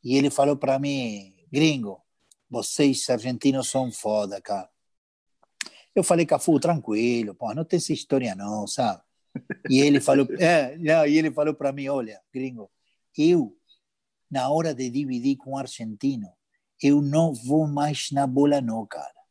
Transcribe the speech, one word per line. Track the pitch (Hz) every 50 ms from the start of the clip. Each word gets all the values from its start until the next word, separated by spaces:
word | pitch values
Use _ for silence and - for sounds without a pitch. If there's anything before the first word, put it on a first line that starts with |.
E | _ 123 127
ele | 139 139 143
falou | - - 139 143 147
pra | 139 - 135 135 135
mim, | 139 143 139 135 127 117 107 101 98 95 _ _ _ _
"Gringo, | - 139 156 160 151 135 113 101 95 - _ _ _ _ _ _ _ _ _ _
vocês | 120 120 - - - - 147 143 131 - - -
argentinos | 127 117 107 127 123 110 - 139 131 135 123 -
são | - 135 131 123
foda, | 107 - - 110 107 107 104 98 101 98
cara." | _ - 104 98 90 _ _ _ _ _ _ _ _ _ _ _ _ _ _ _ _ _ _ _ - - _ - _ _ _
Eu | 196
falei, | 180 - 180 170 170
"Cafu, | 147 156 143 - - 160 139
tranquilo, | - 170 170 151 - - 107 107 117 120 120 120 113 104 95
pô, | _ 127 110 107
não | - -
tem | - -
essa | 175 - -
história | 160 - - _ 143 135 127 113 95
não, | 95 101 104 107 107 104
sabe?" | 98 - - 127 110 95 - _ _ _ _ _ _ _ - - _ - _ _ 139
E | 135 127
ele | 139 147 143 139
falou, | - - 135 139 135
<laughs> | 123 - -
é, | 185 165 175 160 139 123 143 165
não, | 170 151 160 165 156
e | 147 147 160
ele | 160 156
falou | 127 151 147 151 151
pra | - 143 139
mim, | 135 139 135 135
"Olha, | 143 135 120 110 104 - _ _
gringo, | _ 135 131 131 127 113 101 _ _ _ _ _ _ _ _ _ _
eu, | - 147 165 175 170 135 104 - _ _ _ _ _ _ _ _ _ _ _ _ _ _ _
na | 139 135 127 135
hora | 147 160 165 165 143
de | 120 131 123
dividir | 120 139 147 135 127 120 120 139 139
com | 135 - 113
o | - 135
argentino, | 135 127 - - 117 110 107 101 - 139 135 120 104 92 _ _ _ _ _ _ _ _ _ _
eu | - 139 143 147
não | 147 139 143 156 165 165 143
vou | 113 120 127 143 156 160
mais | 151 143 143 143 151 147 135 - -
na | 139 139 139
bola | 131 127 139 143 147 143 139
não, | 127 113 110 113 107
cara. | - - - 69 65 _ _ _ _